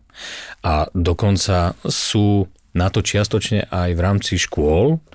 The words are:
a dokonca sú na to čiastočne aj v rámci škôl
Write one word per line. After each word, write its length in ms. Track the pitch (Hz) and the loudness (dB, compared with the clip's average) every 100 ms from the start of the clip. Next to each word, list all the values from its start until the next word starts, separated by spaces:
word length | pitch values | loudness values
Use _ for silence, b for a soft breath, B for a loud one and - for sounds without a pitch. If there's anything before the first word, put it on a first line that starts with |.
| _ B B B B B | _ B B B B B
a 260 | 87 78 78 | -2 -2 -2
dokonca 800 | 92 87 85 104 95 - 90 87 - | -2 0 0 2 2 2 2 0 -2
sú 640 | - - - 110 104 101 92 - _ | -4 -2 0 2 2 2 0 -8 _
na 160 | 90 90 | -2 0
to 140 | 107 | 0
čiastočne 640 | - 101 107 107 - 104 - | 0 0 0 -2 0 -2 -2
aj 220 | 90 90 | -2 0
v 80 | 85 | 0
rámci 340 | 90 101 - 90 | 0 0 0 -2
škôl 680 | - - 73 80 135 160 _ | -2 0 2 2 2 0 _